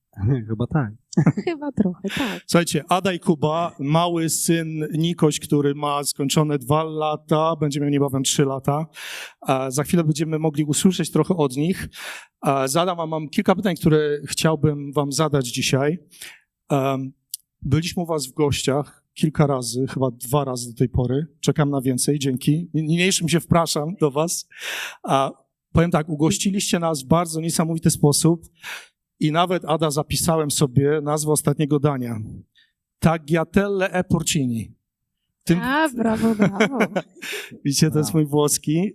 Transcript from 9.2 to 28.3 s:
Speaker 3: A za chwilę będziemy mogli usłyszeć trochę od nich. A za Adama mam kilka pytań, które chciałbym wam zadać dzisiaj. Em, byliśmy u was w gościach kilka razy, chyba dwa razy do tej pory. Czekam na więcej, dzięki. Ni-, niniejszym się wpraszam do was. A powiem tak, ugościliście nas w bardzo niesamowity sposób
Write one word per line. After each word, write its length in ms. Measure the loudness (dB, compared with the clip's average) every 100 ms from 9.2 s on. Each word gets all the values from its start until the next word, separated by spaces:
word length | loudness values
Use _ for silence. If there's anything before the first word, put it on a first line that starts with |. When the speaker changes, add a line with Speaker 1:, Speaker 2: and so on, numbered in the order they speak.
| -14 -8
Speaker 3:
A 300 | -2 0 0
za 120 | -4
chwilę 200 | 0 2
będziemy 360 | 2 0 0 0
mogli 240 | 0 0
usłyszeć 480 | 0 4 4 2 0
trochę 240 | 0 2 2
od 220 | 0 0
nich. 320 | -2 -2 -6 -12 -14 -14 -18 _
A 260 | 0 0 2
za 140 | 0
Adama 240 | 0 -2 -4
mam 240 | -4 -4
kilka 260 | -2 2 2
pytań, 200 | 2 0
które 420 | 4 4 4 -2 -4
chciałbym 680 | -2 0 2 2 0 -4
wam 180 | -2 -2
zadać 360 | 0 0 0 -2
dzisiaj. 520 | -2 0 2 2 -2 -6 -20 -20 -20 _ _ -4
Em, 440 | 0 0 -2 -4 -12 _ -16 _ _
byliśmy 420 | -2 0 0 -4
u 20 | -4
was 220 | -4 -4
w 60 |
gościach 680 | -2 0 0 0 -2 -2 -10 _
kilka 340 | -4 -2 2 2
razy, 380 | 2 -2 -4 -4
chyba 240 | -2 -2
dwa 340 | -2 -2 -2 0
razy 260 | -4 -6
do 60 | -2
tej 120 | 0
pory. 380 | 0 0 -2 -4 _
Czekam 300 | -2 0 0
na 120 | 0
więcej, 380 | -2 -2 0 0
dzięki. 500 | 0 -2 0 0 0
Ni-, 100 | -4
niniejszym 460 | 0 2 2 0 0
się 100 | 0
wpraszam 560 | 2 2 2 -2 -4 0
do 160 | 0
was. 360 | 2 -2 -4 -10 -12 -10 -8 -10 -10
A 280 | 0 0 0 -4 _ _ _
powiem 200 | 2 2
tak, 180 | 2 -2
ugościliście 720 | 0 0 0 0 -2 0 0
nas 240 | 0 -2
w 40 | 2
bardzo 340 | 2 2 -2
niesamowity 500 | -2 0 0 0 0
sposób 540 | 4 4 4 4